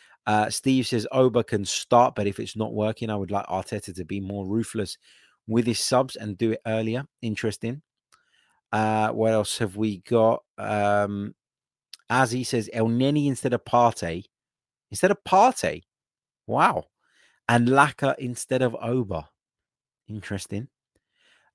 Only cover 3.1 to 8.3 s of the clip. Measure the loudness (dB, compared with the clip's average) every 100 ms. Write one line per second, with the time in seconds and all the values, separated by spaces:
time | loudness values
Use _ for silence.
3.1 | -4 -4 -4 -4 -6 -4 -8 -10 -12 -8
4.1 | -8 -6 -8 -4 -4 -4 -6 -6 -10 _
5.1 | _ _ _ -2 0 0 -2 0 0 0
6.1 | -6 -10 -4 -2 -2 -2 -2 -2 -4 -8
7.1 | _ -8 -4 -4 -4 -8 -10 _ _ _
8.1 | _ _